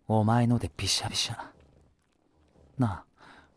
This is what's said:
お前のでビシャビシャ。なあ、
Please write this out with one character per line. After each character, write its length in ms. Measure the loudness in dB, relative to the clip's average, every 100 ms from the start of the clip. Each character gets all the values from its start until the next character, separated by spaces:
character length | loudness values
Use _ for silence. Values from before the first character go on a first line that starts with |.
| 0
お 160 | 2
前 240 | 4 4 4
の 100 | 2
で 120 | -2 -4
ビ 120 | -2
シ 160 | -2
ャ 40 | -2
ビ 60 |
シ 160 | -4 -4
ャ。 80 | -8 -16 -20 -20 _ _ _ _ _ _ _ _ _ -12 -2
な 260 | -2 -2
あ、 0 | -12 _ -20 -20 -20